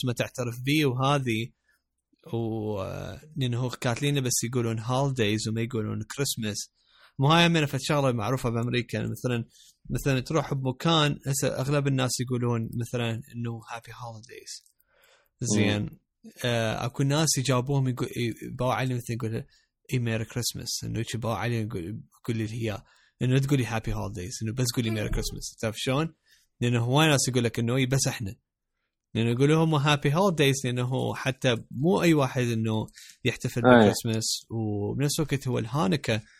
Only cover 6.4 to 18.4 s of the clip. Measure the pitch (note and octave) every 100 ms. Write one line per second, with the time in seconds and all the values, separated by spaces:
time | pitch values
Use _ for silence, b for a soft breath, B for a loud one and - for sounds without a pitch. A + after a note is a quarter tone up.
6.4 | G#2+ G#2 - _ _ _ - - C#3 E3
7.4 | E3+ E3 C#3+ C3+ - D3+ C3+ A#2+ G#2 C3
8.4 | B2 A#2 A#2+ B2 A#2 A2 A2+ A2 C3 A#2
9.4 | A2+ b b b - B2+ D3 C3 A#2 D#3
10.4 | - C#3 C3 B2+ E3 E3 D3 - - C#3
11.4 | B2+ A2+ C3 D3 C#3 C3 B2+ - B2+ B2
12.4 | A#2+ A#2 A2+ A#2 A#2 B2 A#2 A2+ - A#2+
13.4 | A#2 A#2 - A#2 A#2 A2+ A#2+ A2+ A2+ -
14.4 | - - - _ _ _ _ _ _ _
15.4 | A#2+ A2 G#2+ G#2 - - _ _ - -
16.4 | B2 A#2 A2 A2+ B2 - C#3 C#3+ D#3 -
17.4 | B2+ B2+ B2+ C#3+ C3 B2 B2+ - A#2+ -